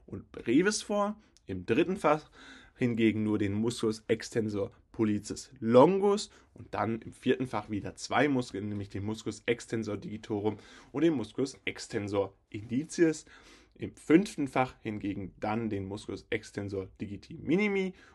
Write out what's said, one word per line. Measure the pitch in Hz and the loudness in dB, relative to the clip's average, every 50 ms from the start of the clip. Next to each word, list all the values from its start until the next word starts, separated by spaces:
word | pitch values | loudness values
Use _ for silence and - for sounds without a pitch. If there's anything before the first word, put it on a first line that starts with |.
| _ | _
und | - - 98 - _ | -12 -12 -12 -12 _
brevis | - - - 117 120 151 180 208 214 - | -14 -8 -2 2 4 4 4 4 2 -2
vor. | - - 208 208 202 208 208 - - _ _ _ _ | -4 -2 -2 0 0 -2 -4 -8 -14 _ _ _ _
Im | - 98 92 90 | -10 -10 -6 -2
dritten | - 113 135 170 170 190 - | 0 2 2 2 0 0 2
Fach | - 156 151 151 - - - - - - - - - - _ | 4 4 4 4 0 -10 -20 -20 -20 -20 -20 -20 -20 -14 _
hingegen | - 127 120 117 113 113 110 101 107 107 | -2 0 0 2 4 4 4 4 4 0
nur | 107 107 104 | 0 0 0
den | 104 98 | 0 0
Musculus | 98 104 113 120 120 - - 110 110 - - - | 0 0 0 -2 -2 0 -2 -2 -2 -2 -2 -2
extensor | 117 110 - - - 120 107 107 104 98 98 - - - _ _ - | -2 -2 -2 -6 -4 -2 -2 -2 -2 -4 -6 -6 -8 -16 _ _ -4
pollicis | - 113 107 104 101 101 - 120 - - - - - | 0 0 0 0 0 -4 -6 -10 -10 -12 -16 -12 -6
longus | 110 113 120 123 139 170 196 196 196 202 202 208 - - - - - _ - | 2 6 10 10 10 10 8 4 4 2 2 2 -2 -6 -14 -20 -20 _ -20
und | - 107 - - | -20 -16 -8 -4
dann | 104 104 107 113 113 | -2 -2 -2 -2 -4
im | - 120 | -6 -12
vierten | - - - 127 127 - 131 | -14 -4 0 0 2 2 0
Fach | 127 - 107 - - | -4 -4 -6 -6 -4
wieder | 107 101 95 92 - | -6 -6 -6 -8 -10
zwei | - - - - 117 139 151 | -10 -6 0 2 2 2 4
Muskeln, | 139 127 123 - - 98 104 104 | 2 0 -2 -4 -6 -8 -6 -6
nämlich | 104 101 101 - | -6 -6 -8 -8
den | - 98 98 | -8 -8 -6
Musculus | 107 110 110 - 113 110 - - | -6 -6 -6 -6 -8 -8 -6 -2
extensor | - 117 - - - 120 113 110 107 104 101 | -2 -2 -2 -2 -8 -6 -6 -4 -4 -6 -8
digitorum | - - 107 107 - - 110 101 101 107 104 - - - - - - - - | -8 -10 -12 -10 -8 -4 -4 -2 0 -2 -2 -4 -8 -20 -20 -20 -18 -10 -4
und | 139 156 | 0 2
den | 170 156 | 2 2
Musculus | 123 107 - - - 135 139 - - - | 0 -4 -6 -4 -4 -4 -4 -4 -8 -8
extensor | - - - - - - 110 101 101 101 101 98 98 - _ _ _ | -8 -8 -8 -10 -6 -6 -6 -4 -2 0 0 0 -2 -4 _ _ _
indicis. | - 104 104 123 113 135 160 - - - 170 160 156 - - - - - - - - - - _ _ - | -14 -12 -8 -4 -4 -4 -4 -2 2 4 4 4 4 0 -6 -20 -20 -20 -20 -20 -20 -20 -20 _ _ -12
Im | 110 - - | -12 -10 -12
fünften | - - - 151 175 202 - - - 143 131 | -6 2 6 6 6 6 4 -4 -6 -6 -2
Fach | - 135 127 127 - - | 0 0 0 -2 -4 -10
hingegen | - 113 107 104 98 101 95 101 95 - - - | -8 -8 -6 -4 -4 -6 -6 -6 -8 -12 -10 -8
dann | - 107 107 117 117 110 | -4 -2 -2 -2 -2 -2
den | 104 98 95 | -4 -4 -6
Musculus | 95 98 107 - - 98 87 - - | -6 -8 -10 -10 -10 -10 -10 -8 -6
extensor | - 107 - - - 107 101 98 101 98 95 - - - | -6 -6 -6 -6 -8 -8 -6 -4 -4 -6 -6 -8 -10 -10
digiti | 110 92 101 92 - - 170 | -10 -10 -10 -12 -14 -14 -16
minimi | 151 107 113 156 196 214 208 196 196 190 185 - - - - - | -8 -2 0 2 2 2 2 0 0 -2 -4 -6 -10 -20 -20 -20